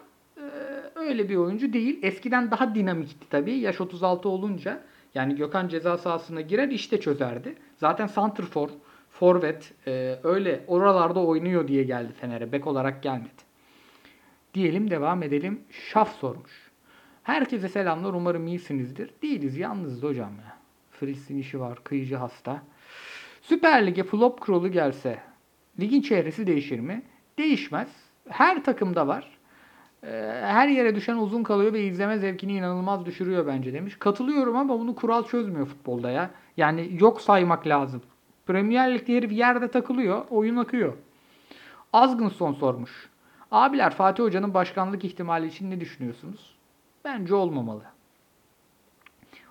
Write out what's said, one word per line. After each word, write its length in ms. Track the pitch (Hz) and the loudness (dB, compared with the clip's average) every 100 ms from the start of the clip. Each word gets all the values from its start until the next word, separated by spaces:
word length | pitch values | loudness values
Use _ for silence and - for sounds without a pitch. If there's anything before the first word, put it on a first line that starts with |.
| - _ _ - | -14 _ _ -18
e, 60 | 285 294 285 277 - | -16 -14 -12 -12 -14
öyle 340 | 330 311 240 196 | -8 -4 -2 0
bir 80 | 190 | 0
oyuncu 360 | 175 208 269 | 0 0 -2
değil. 260 | 233 233 - | 0 -2 -2
Eskiden 480 | 196 190 247 247 233 | -4 -4 -2 0 0
daha 240 | 220 262 | 0 0
dinamikti 540 | 214 185 165 139 - - | 0 0 -2 -6 -12 -2
tabii. 220 | 143 165 | -2 0
Yaş 280 | 262 208 180 | -2 -2 -2
otuz 220 | 180 175 | -6 -2
altı 260 | 185 180 202 | 0 0 -2
olunca, 520 | 190 208 185 180 285 - _ _ | -2 -4 -6 -6 -8 -12 _ _
yani 220 | 135 135 143 | -2 -2 -2
Gökhan 320 | 147 190 180 | -2 -2 -2
ceza 300 | 165 170 175 | -2 -2 -2
sahasına 420 | 180 165 165 165 | -2 -4 -6 -10
girer, 280 | 156 208 285 | -2 0 0
işte 320 | 247 - 208 | -2 -2 -2
çözerdi. 540 | 156 143 127 120 247 - - - | 0 0 -2 -6 -10 -14 -18 -2
Zaten 300 | 156 170 208 | 0 0 -2
santrfor, 600 | 208 208 208 175 156 147 - - - _ | 0 0 -2 -4 -2 -4 -6 -20 -20 _
forvet, 640 | - 180 180 156 156 - - - | 2 6 6 2 -4 -10 -12 -6
e, 320 | 131 127 127 | -4 -4 -2
öyle 420 | 160 190 190 135 - | 0 2 0 -2 0
oralarda 580 | 180 202 185 170 180 | 4 6 6 4 2
oynuyor 440 | 170 160 175 175 143 | 2 2 2 0 2
diye 160 | 139 | 2
geldi 280 | 131 123 117 | 0 -2 -6
Fener'e. 400 | - 123 117 117 | -8 -8 -6 -4
Bek 140 | 139 147 | -4 -2
olarak 360 | 135 135 135 | -2 -2 -2
gelmedi. 460 | 143 127 131 - _ _ _ _ _ _ - _ _ _ _ | -4 -6 -8 -18 _ _ _ _ _ _ -20 _ _ _ _
Diyelim, 360 | 190 175 175 214 | -2 0 0 -2
devam 320 | 160 151 180 | 0 0 -2
edelim. 380 | 151 143 180 214 - | 0 -2 -2 -8 -12
Şaf 460 | - - 220 214 - | -18 -2 0 0 -2
sormuş. 540 | 131 - - - - _ _ _ _ _ | -8 -8 -16 -20 -20 _ _ _ _ _
"Herkese 460 | - 302 269 233 185 | -2 -2 0 -2 -4
selamlar, 440 | 202 185 160 190 | -2 -2 -2 -2
umarım 340 | 180 175 170 165 | -2 0 -2 -2
iyisinizdir." 640 | 175 - 143 123 139 220 - | -6 -4 -4 -4 -8 -12 -8
Değiliz, 340 | 302 247 143 135 | -4 -2 -4 -4
yalnızdı 500 | 208 208 156 120 147 | -6 -6 -8 -6 -4
hocam 260 | 123 104 101 107 | -4 -6 -12 -20
ya. 100 | - _ _ _ | -20 _ _ _
Fritz'in 480 | - 139 135 - 139 | -8 -8 -8 -8 -8
işi 220 | 135 139 | -6 -8
var, 240 | 123 123 | -8 -10
kıyıcı 320 | - 143 131 131 | -6 -4 -4 -6
hasta. 460 | 123 - - 143 - _ - - - - - - | -6 -8 -10 -10 -12 _ -20 -20 -18 -18 -20 -10
"Süper 440 | - 339 330 277 196 | -2 2 6 6 4
Lig'e 160 | 175 | 0
flop 380 | 185 208 240 247 | -2 2 2 2
kralı 280 | - 175 185 | 0 0 2
gelse 500 | 175 143 135 127 110 - _ _ _ _ - | 2 0 0 -6 -8 -12 _ _ _ _ -6
ligin 220 | 208 277 | 2 2
çehresi 440 | - 202 156 156 196 | 4 2 0 -2 0
değişir 340 | 151 139 123 | 0 0 -6
mi?" 220 | 135 220 - _ _ - | -6 -8 -12 _ _ -2
Değişmez. 500 | 311 277 - - - - _ _ - | 0 0 -2 -6 -6 -12 _ _ -4
Her 360 | 185 320 359 | 4 4 4
takımda 420 | - - 190 170 143 | 0 0 0 0 0
var. 320 | 120 - _ _ _ - - _ _ | -2 -8 _ _ _ -20 -20 _ _
Ee, 40 | - - 214 117 | -12 -8 -6 -4
"Her 240 | 202 214 285 | 2 4 6
yere 260 | 269 233 | 4 2
düşen 220 | 208 214 233 | 2 -2 -2
uzun 260 | 208 233 | -2 -2
kalıyor 300 | 220 202 214 | 0 2 2
ve 120 | 214 | 2
izleme 340 | 196 180 202 214 | -2 0 -2 0
zevkini 340 | 196 185 190 | -2 -4 -4
inanılmaz 540 | 196 180 180 185 196 175 | -2 -2 -2 -2 -2 -4
düşürüyor 400 | 175 180 180 151 | -4 -2 0 0
bence." 260 | 135 127 | -2 -4
demiş. 240 | 139 196 - | -6 -8 -2
Katılıyorum 600 | 202 202 254 294 254 240 | 0 0 0 0 2 2
ama 240 | 277 233 | 0 0
bunu 140 | 233 | -4
kural 280 | - 226 233 | -2 0 0
çözmüyor 440 | 226 240 214 160 135 | 0 -2 -2 -4 -6
futbolda 440 | - - 123 123 | -8 -6 -4 -2
ya. 200 | 135 180 - _ - | -2 -4 -8 _ 2
Yani 400 | 151 160 170 175 | 2 2 -2 6
yok 200 | 220 226 | 6 6
saymak 460 | - 202 175 165 160 | 6 6 6 2 2
lazım. 360 | 143 135 127 - _ _ _ - | 2 2 -6 -12 _ _ _ -2
Premier 480 | 190 208 247 254 | 0 2 4 4
Lig'de 220 | 247 - 240 | 2 2 0
herif 160 | 226 | 2
yerde 360 | 214 240 247 247 | 2 2 2 2
takılıyor, 560 | 247 247 254 214 202 - | 0 0 0 2 0 0
oyun 260 | 220 220 240 | 0 2 0
akıyor. 360 | 240 247 170 - - _ _ _ - - - - - | 0 0 0 -2 -14 _ _ _ -20 -20 -20 -20 2
Azgın 360 | 233 262 240 214 | 6 6 4 -2
Son 240 | - 170 | 0 -2
sormuş. 560 | 139 139 120 120 - - _ _ _ - | 0 0 0 -6 -16 -20 _ _ _ 0
"Abiler, 440 | 214 262 269 185 | 4 4 4 2
Fatih 300 | - 190 190 | 4 2 4
Hoca'nın 300 | 233 185 202 | 2 0 0
başkanlık 500 | 190 180 196 185 196 | 0 0 -2 -4 -4
ihtimali 420 | 190 - 175 165 160 | -8 -6 -2 -2 -2
için 240 | 160 190 | -8 -8
ne 100 | 185 | -8
düşünüyorsunuz?" 760 | 151 - 123 113 156 208 - _ _ _ _ _ | -10 -8 -10 -10 -14 -16 -20 _ _ _ _ _
Bence 300 | 294 254 175 | -10 -6 0
olmamalı. 480 | 202 180 143 113 107 - _ _ _ _ _ _ _ _ _ _ _ _ _ _ - _ | 2 2 -2 -6 -8 -14 _ _ _ _ _ _ _ _ _ _ _ _ _ _ -20 _